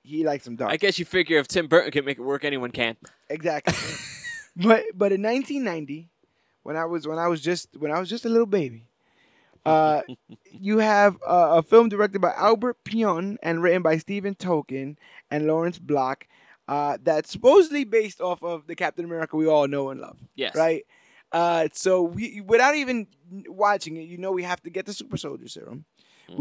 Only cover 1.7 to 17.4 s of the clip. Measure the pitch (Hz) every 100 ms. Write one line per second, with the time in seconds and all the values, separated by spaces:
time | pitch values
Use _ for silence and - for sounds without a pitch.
1.7 | 165 151 139 139 131 127 139 147 139 123
2.7 | 123 117 110 - _ - 156 160 151 -
3.7 | - - - - - - - - 175 202
4.7 | 226 220 185 196 190 214 254 269 285 240
5.7 | 165 143 151 165 _ _ _ _ _ -
6.7 | 156 165 170 147 160 170 165 147 175 -
7.7 | - 147 160 180 233 233 226 226 196 135
8.7 | 113 117 _ _ _ _ _ _ _ 156
9.7 | 156 156 151 - 123 _ - _ - 190
10.7 | 220 214 202 202 180 - 180 160 165 160
11.7 | 226 233 202 208 196 180 - 196 226 247
12.7 | - - 220 214 165 196 202 165 165 175
13.7 | 180 165 160 - 202 196 196 185 160 -
14.7 | 135 135 147 _ - _ 151 151 160 170
15.7 | 175 160 143 131 135 - _ _ _ -
16.7 | 143 147 131 131 156 156 -